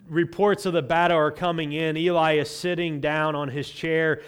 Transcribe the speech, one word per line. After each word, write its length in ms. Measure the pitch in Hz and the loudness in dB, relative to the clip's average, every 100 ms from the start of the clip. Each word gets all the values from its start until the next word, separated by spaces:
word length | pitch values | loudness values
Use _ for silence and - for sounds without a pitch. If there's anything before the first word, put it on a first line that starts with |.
| 170 | -6
reports 560 | 156 170 - 202 202 | -2 -2 2 2 2
of 80 | 185 | 0
the 80 | 170 | -2
battle 380 | 135 165 175 170 | 0 2 4 4
are 120 | 151 | 2
coming 440 | 151 180 165 151 | 0 -2 -2 -4
in, 200 | 147 160 156 | -2 -2 0
Eli 400 | 175 175 160 156 | 2 4 4 2
is 100 | 147 | 0
sitting 500 | - 180 175 175 147 | -4 -4 -2 -2 -2
down 380 | 147 156 156 147 | -2 0 0 -2
on 140 | 143 | -4
his 180 | 139 135 | -6 -8
chair, 540 | - 170 160 160 151 | -6 -2 0 0 -2